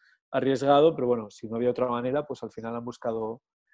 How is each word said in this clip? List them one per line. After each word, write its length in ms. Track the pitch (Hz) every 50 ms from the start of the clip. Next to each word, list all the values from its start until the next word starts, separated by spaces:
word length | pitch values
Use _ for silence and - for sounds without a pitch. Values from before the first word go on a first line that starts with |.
| _ _ _ _ _ _ -
arriesgado, 640 | 131 123 131 135 123 139 139 143 143 151 165 160
pero 120 | 147 127
bueno, 220 | 123 123 117 110 104
si 200 | - - - 107
no 80 | 113
había 140 | 117 123 123
otra 160 | 123 - 127
manera, 380 | 123 120 120 120 127 131 143 -
pues 160 | - 127 -
al 100 | - 110
final 220 | - 113 113 113 117
han 120 | 120 120
buscado 560 | 123 117 - - 120 113 113 110 110 117 131 _ _ _ _ _ _